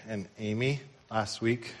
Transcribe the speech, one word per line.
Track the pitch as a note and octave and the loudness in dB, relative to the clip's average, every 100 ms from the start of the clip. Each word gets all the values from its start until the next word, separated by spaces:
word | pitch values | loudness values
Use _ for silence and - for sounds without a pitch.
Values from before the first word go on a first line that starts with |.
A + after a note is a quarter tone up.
| A2 | -6
and | G#2+ F2+ - | -6 -6 -6
Amy | G#2+ G#2+ C3 C#3+ - - - | -2 2 2 2 -4 -20 -4
last | A2 G#2 - | 0 0 2
week | A2+ A#2+ - - | 2 2 0 -12